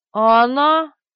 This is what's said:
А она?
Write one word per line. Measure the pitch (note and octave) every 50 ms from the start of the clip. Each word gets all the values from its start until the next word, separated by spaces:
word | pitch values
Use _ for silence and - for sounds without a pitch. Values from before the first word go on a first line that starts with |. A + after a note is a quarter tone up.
| _ _ _
А | G#3 A3 A3+ A3+ A#3 A#3
она? | A#3+ B3+ C#4 C#4+ D4+ D#4 D#4+ D#4+ D4+ - _ _ _ _